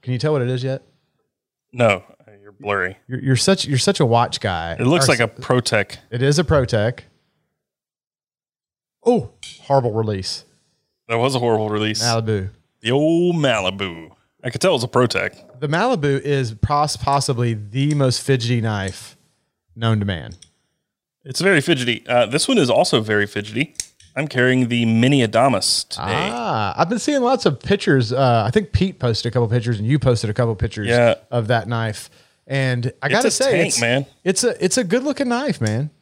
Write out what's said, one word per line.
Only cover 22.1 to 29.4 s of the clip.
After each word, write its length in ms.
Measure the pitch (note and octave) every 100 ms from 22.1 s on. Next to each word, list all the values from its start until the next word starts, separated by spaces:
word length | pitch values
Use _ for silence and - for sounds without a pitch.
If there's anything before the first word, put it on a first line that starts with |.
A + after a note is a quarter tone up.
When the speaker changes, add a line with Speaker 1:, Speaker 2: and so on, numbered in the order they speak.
| B2 A2
Speaker 2:
this 200 | C#3 -
one 120 | B3+
is 100 | C3
also 300 | A#2+ D#3 B2
very 260 | G#2+ G#2 G#2
fidgety. 480 | G#2 G2+ G#2+ D#3 _ - _ - -
I'm 120 | D3+
carrying 400 | C3 B2+ B2+ B2
the 160 | A#2+
Mini 420 | A#2 A2+ B2 C#3+ A2+
Adamas 640 | A2+ C3+ G#2 - - -
today. 160 | - G2 G#2+ G3+
Speaker 1:
Ah, 440 | A#3 A3 B2+ G2+ -
I've 120 | E3+
been 100 | A3+
seeing 240 | - C#4+
lots 240 | A#3+ C4+ -
of 120 | C#3
pictures. 520 | - G3+ - C#3 A2
Uh, 320 | B2 C3 A#2+ G#2+
I 40 |
think 220 | G#3+ G3
Pete 260 | - F#3+ -
posted 320 | B2 G#2+ A#2+
a 20 |
couple 160 | B2